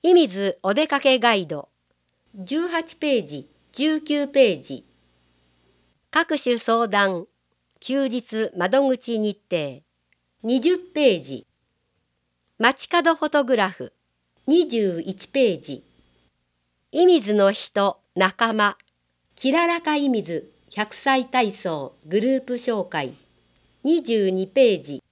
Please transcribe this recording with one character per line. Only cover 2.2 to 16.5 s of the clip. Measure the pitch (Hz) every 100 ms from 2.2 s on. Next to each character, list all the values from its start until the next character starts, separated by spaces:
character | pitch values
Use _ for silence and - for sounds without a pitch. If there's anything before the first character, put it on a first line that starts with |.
| _ 202
十 | 185 294 349
八 | 330 320 -
ペ | 302 247
ー | 147
ジ、 | 143 - _ _
十 | - 302 311
九 | 302 294 285
ペ | 285 240
ー | 165
ジ。 | - 131 _ _ _ _ _ _ _ _ _ _ _ _ _
各 | 311 339 302
種 | 247 240
相 | - 226 226
談、 | 202 196 180 - _ _ _ _ _
休 | - 269 269
日 | 240 - 220 220 185
窓 | 180 262 277
口 | 254 - 226
日 | 208 196 _
程。 | 175 143 131 _ _ _ _ _ _
二 | 220 254
十 | 302 359
ペ | - 302 277 180
ー |
ジ。 | 135 127 - _ _ _ _ _ _ _ _ _ _ _
街 | 240 254 -
角 | 349 330 320
フ | 302
ォ |
ト | 294
グ | 254 240
ラ | 190
フ。 | - 123 _ _ _ _ _ -
二 | 330 311
十 | 233 196 170
一 | 190 190 -
ペ | 277 240
ー | 165
ジ。 | - 135 _ _ _ _ _ _ _